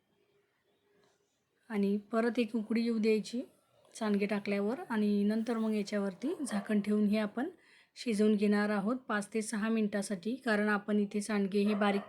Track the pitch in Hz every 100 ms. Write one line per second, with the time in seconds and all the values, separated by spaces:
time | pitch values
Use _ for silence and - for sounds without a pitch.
0 | _ 403 392 403 403 _ 403 403 403 403
1 | _ _ _ _ _ _ - 214 196 208
2 | 208 226 233 226 226 233 208 226 233 226
3 | 214 214 - 233 - _ _ _ _ -
4 | 220 202 202 208 202 202 202 269 370 220
5 | 208 202 202 220 226 226 220 214 202 208
6 | 196 185 269 370 269 208 202 208 208 208
7 | 208 214 208 220 302 - _ - _ -
8 | - 202 214 214 208 208 208 208 196 254
9 | - 208 202 220 214 214 220 226 208 208
10 | 196 196 208 262 247 208 214 208 208 208
11 | 202 208 208 208 196 202 202 208 208 202